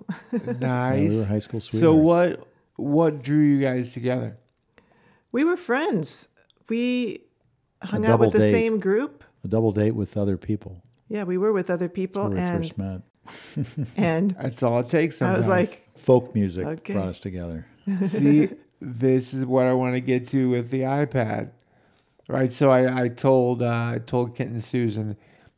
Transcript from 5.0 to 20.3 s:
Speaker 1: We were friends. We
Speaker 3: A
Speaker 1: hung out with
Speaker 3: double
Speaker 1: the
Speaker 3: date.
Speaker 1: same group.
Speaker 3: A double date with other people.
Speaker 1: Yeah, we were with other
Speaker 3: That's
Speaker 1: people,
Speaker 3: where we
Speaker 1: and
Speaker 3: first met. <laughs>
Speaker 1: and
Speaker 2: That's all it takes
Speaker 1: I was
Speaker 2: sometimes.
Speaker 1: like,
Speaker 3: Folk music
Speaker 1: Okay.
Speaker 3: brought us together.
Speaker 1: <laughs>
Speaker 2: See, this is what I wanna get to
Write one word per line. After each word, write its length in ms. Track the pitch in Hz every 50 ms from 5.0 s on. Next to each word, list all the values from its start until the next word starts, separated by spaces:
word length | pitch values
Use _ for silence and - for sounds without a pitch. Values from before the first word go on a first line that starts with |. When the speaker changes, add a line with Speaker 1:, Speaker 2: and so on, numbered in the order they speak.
| _ _ _ _ _ _ -
Speaker 1:
We 100 | 240 294
were 140 | 330 359
friends. 720 | 349 - - 240 269 320 403 262 175 147 - - - - - _ _ _ _ _ _ _ -
We 560 | 220 233 240 247 247 247 240 208 - - _ _ _ _ _ _ _ _ _ _ _ _ -
Speaker 3:
A 60 | 185
Speaker 1:
hung 160 | 202 208 214
out 140 | 226 226 214
with 80 | 226 220
Speaker 3:
double 20 |
Speaker 1:
the 80 | - 214
Speaker 3:
date. 120 | 214 208 208
Speaker 1:
same 260 | 226 226 226 220 208
group. 460 | 185 190 196 220 285 302 - - - _ _ _ -
Speaker 3:
A 60 | 95
double 240 | 101 110 113 110 98
date 200 | 104 104 110 110
with 200 | 113 98 - -
other 200 | 104 101 101 95
people. 440 | 87 - - 107 101 - - 95 87 - _ _ _ _ -
Speaker 1:
Yeah, 160 | 214 208 202
we 140 | 180 180 185
were 140 | 196 220 214
with 180 | 196 180 -
other 160 | 180 165 180 175
Speaker 3:
That's 60 | -
Speaker 1:
people, 260 | 196 185 185 - 202 202
Speaker 3:
where 80 | 202 196
we 40 | 185
Speaker 1:
and 260 | 180 180 175 - 165
Speaker 3:
first 140 | 165 - -
met. 240 | 98 95 95 92 - _ _ _ _ - - - - - - 151 139 - - - 135
<laughs> 100 | 113 -
Speaker 1:
and 340 | - 202 170 160 165 185 202 185 -
Speaker 2:
That's 220 | - 131 117 - 131
all 180 | 120 117 120
it 80 | 123 120
takes 320 | - 160 160 160 - -
Speaker 1:
I 120 | - 180 190
was 80 | - 117
Speaker 2:
sometimes. 40 | 190 190 180 175 -
Speaker 1:
like, 160 | - - _ _ _
Speaker 3:
Folk 380 | - - - 127 127 123 - -
music 320 | 107 101 95 85 92 92
Speaker 1:
Okay. 280 | 147 160 160 - - 196
Speaker 3:
brought 140 | 101 95 92
us 100 | 90 -
together. 480 | - 101 90 90 87 85 82 82 - - _ _ -
Speaker 1:
<laughs> 180 | 196 196 180 190
Speaker 2:
See, 420 | 185 185 214 143 143 147 151 151 - - - - _ _ -
this 540 | - 131 123 117 127 131 131 131 127 123 135
is 100 | 131 131
what 220 | 127 127 131 127
I 80 | 127 127
wanna 260 | 127 127 127 127 127
get 260 | 127 131 127 123 123
to 200 | -